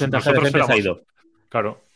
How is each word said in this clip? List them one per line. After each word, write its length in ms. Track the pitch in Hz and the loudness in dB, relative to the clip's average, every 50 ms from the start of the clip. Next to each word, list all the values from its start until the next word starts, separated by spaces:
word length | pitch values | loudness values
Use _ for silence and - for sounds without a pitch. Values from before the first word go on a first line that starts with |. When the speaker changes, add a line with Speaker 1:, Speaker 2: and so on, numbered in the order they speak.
Speaker 1:
porcentaje 300 | 143 135 139 123 - 143 | 0 0 -2 -2 0 2
de 40 | 139 | 2
Speaker 2:
nosotros 160 | 127 139 143 | 2 2 2
Speaker 1:
gente 60 | 139 147 | 2 0
se 140 | 139 127 | 2 2
ha 40 | 120 | 2
Speaker 2:
éramos 260 | 107 98 92 85 - | 0 0 -2 -4 -6
Speaker 1:
ido. 40 | - _ _ _ _ _ _ _ _ _ | -10 _ _ _ _ _ _ _ _ _
Speaker 2:
Claro. 360 | - 113 101 107 110 - _ _ _ | -4 -4 -4 -4 -6 -12 _ _ _